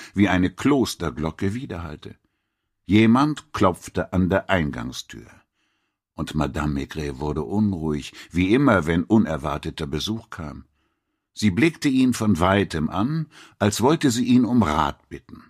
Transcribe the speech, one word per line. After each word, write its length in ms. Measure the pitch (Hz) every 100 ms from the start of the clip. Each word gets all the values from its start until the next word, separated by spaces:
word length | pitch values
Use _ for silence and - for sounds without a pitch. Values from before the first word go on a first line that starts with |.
| -
wie 140 | - 98
eine 220 | 92 92
Klosterglocke 1040 | - 135 143 104 - 82 67 78 80 98
widerhallte. 640 | 113 139 87 82 73 - - _ _ _ _ _ _ -
Jemand 680 | 101 113 120 147 147 -
klopfte 580 | - 95 87 - - 87
an 180 | 90 92
der 200 | 95 -
Eingangstür. 800 | 95 78 62 60 64 - 57 55 - _ _ _ _ _ _ _
Und 220 | - 76 78
Madame 380 | 71 69 76
Maigret 460 | 69 67 78 73 64
wurde 220 | 73 73
unruhig, 720 | 76 101 107 90 78 76 67 - -
wie 240 | 87 92
immer, 320 | 120 143 101 78
wenn 200 | 85 85
unerwarteter 840 | 110 80 80 71 73 82 76 76
Besuch 420 | 76 82 113 -
kam. 360 | - 78 65 - _ _ _ _ _ _
Sie 160 | - 107
blickte 380 | 90 160 - 151
ihn 260 | 131 131
von 260 | 120 110 85
weitem 500 | 90 98 90 80 76
an, 380 | 85 117 160 156 - - -
als 240 | 101 101
wollte 300 | 117 160 147
sie 140 | 117 123
ihn 200 | 127 110
um 160 | 123
Rat 480 | 90 76 73 - _
bitten. 320 | 80 _ - -